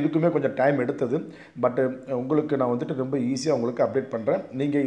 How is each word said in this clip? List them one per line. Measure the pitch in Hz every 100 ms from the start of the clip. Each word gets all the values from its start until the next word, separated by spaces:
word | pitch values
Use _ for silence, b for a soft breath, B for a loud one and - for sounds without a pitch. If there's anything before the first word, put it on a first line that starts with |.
இதுக்குமே | 143 160 170
கொஞ்சம் | 151 135 107
time | 131 143
எடுத்தது. | 123 135 123 143 - B B -
But | 123 123 131 131 - 127
உங்களுக்கு | 131 151 151 139
நான் | 127
வந்துட்டு | 120 127 135
ரொம்ப | 131 135 120
ஈஸியா | 131 147 135
உங்களுக்கு | 117 120 120
update | 131 -
பண்றேன். | 117 110 190 - 127
நீங்க | 147 143